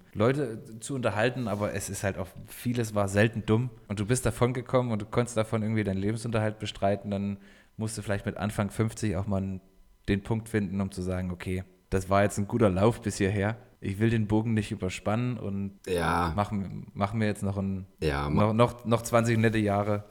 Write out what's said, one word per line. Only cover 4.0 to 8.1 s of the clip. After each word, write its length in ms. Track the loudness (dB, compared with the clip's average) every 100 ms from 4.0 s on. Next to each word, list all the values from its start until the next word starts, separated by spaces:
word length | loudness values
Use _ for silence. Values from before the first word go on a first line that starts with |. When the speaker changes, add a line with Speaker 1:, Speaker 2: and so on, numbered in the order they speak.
| 0
Speaker 1:
bist 180 | 0 0
davon 260 | 0 0
gekommen 400 | 0 0 0 2
und 100 | -2
du 40 | -2
konntest 300 | -2 0 0
davon 260 | 0 0
irgendwie 200 | 0 0
deinen 160 | 0 0
Lebensunterhalt 600 | -2 -2 -2 0 0 -2
bestreiten, 500 | -8 0 0 0 0
dann 280 | -2 -2 -6 -12 -20 _ -6
musst 220 | -6 -4
du 40 |
vielleicht 240 | -4